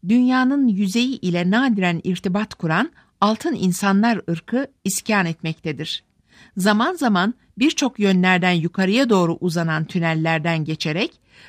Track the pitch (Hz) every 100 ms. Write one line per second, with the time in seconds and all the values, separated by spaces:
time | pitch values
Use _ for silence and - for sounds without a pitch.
0 | 175 240 247 254 254 285 254 190 196 233
1 | 247 262 185 175 180 220 262 202 180 165
2 | - 180 190 202 214 - 165 165 302 -
3 | _ - 202 220 339 240 185 180 202 196
4 | 233 220 - 165 - 247 269 _ 196 -
5 | - 208 170 160 160 160 165 135 160 -
6 | _ _ _ - - 190 196 208 294 359
7 | 247 185 196 - _ - 285 - 277 -
8 | 202 185 185 185 185 175 170 - 190 226
9 | 262 190 170 - 180 170 165 160 156 180
10 | 165 160 165 160 165 160 151 156 156 160
11 | 311 - _ -